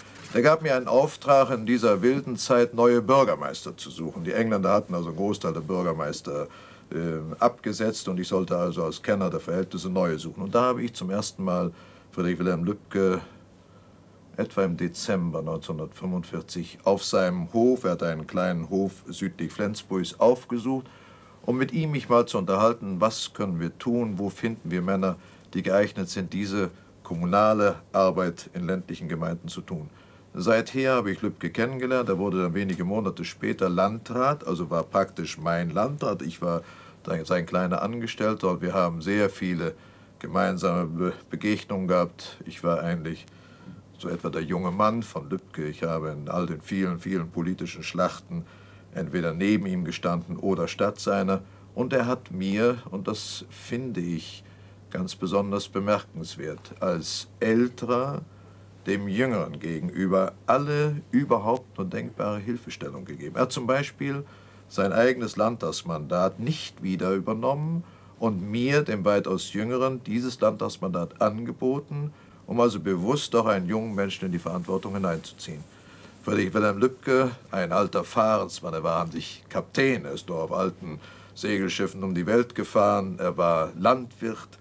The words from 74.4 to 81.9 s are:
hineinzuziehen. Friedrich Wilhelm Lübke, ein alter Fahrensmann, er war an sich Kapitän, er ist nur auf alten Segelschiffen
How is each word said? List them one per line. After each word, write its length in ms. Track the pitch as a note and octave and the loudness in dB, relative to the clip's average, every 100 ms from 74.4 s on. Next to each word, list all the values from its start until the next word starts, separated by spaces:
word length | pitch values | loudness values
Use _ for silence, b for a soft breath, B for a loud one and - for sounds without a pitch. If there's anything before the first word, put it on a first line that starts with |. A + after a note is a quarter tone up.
| F2 F2+ F2 F#2+ G2+ | -2 -4 -2 -2 -2
hineinzuziehen. 640 | G2 F#2+ D#2+ - - - D#2 - B B B B B | -2 0 -2 -6 -12 -12 -12 -14 B B B B B
Friedrich 320 | - G#2+ F#2 | 0 2 2
Wilhelm 240 | G#2 G#2+ G2+ | 4 2 4
Lübke, 520 | B2+ C3 - C3 C3 A#2+ - | 2 2 2 4 4 -2 -6
ein 220 | F#2+ F2 | -4 2
alter 320 | F#2 F#2+ F#2+ | 2 2 0
Fahrensmann, 680 | E2+ A#2 A2 G#2+ F#2 - F2 | 0 4 4 4 0 -6 -6
er 80 | D#2+ | -2
war 200 | D#2+ E2 | 0 0
an 80 | E2+ | 0
sich 320 | D#2+ - - - | -4 -8 -12 -6
Kapitän, 560 | G2 - - C3+ A#2+ | -6 -2 2 2 2
er 80 | C#2+ | -2
ist 160 | C#2 - | -8 -6
nur 140 | E2 | -4
auf 100 | D#2+ | -2
alten 480 | F2+ F#2 E2+ F2+ D2+ B B B | 0 0 -2 -10 -12 B B B
Segelschiffen 680 | - G#2 G2+ F#2+ - F#2+ | -6 0 2 0 0 -2